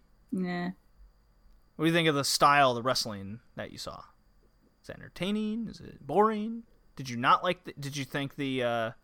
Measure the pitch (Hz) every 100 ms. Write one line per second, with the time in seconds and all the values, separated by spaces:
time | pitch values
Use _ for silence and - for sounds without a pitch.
0 | _ _ - 185 180 180 180 185 _ _
1 | - _ _ _ - - _ - 156 170
2 | 160 143 131 - 151 143 135 120 120 123
3 | 117 101 98 107 _ - 104 - - -
4 | - _ _ _ _ _ _ _ - -
5 | - - 180 208 214 220 220 - - -
6 | 139 202 214 220 214 233 - _ _ -
7 | 131 120 131 175 180 180 - - 139 143
8 | 131 147 143 - 139 131 120 117 113 -